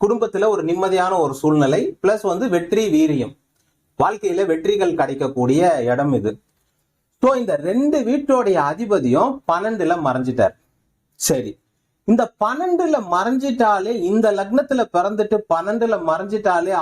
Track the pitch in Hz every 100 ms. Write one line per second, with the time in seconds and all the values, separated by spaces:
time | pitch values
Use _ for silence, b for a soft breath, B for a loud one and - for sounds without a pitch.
0 | 208 233 220 196 214 196 160 175 190 185
1 | 185 185 147 135 156 151 139 165 285 -
2 | 185 214 202 180 247 175 170 208 214 156
3 | 156 139 110 - _ _ _ _ _ -
4 | 156 208 196 175 190 160 190 202 185 165
5 | 139 139 139 135 123 143 180 151 120 127
6 | 143 123 104 107 _ _ _ _ _ _
7 | _ _ 254 262 226 147 160 226 294 302
8 | 226 277 277 262 208 180 143 165 220 196
9 | 127 135 247 277 - 170 208 220 165 170
10 | 143 127 127 120 98 - _ _ _ _
11 | _ - - 139 113 - _ _ _ _
12 | - 233 226 - 208 269 359 349 339 285
13 | 190 175 208 262 269 247 226 202 202 233
14 | 175 214 220 196 196 247 294 262 220 175
15 | 190 214 208 214 214 165 185 226 233 208
16 | 165 156 196 214 208 175 170 180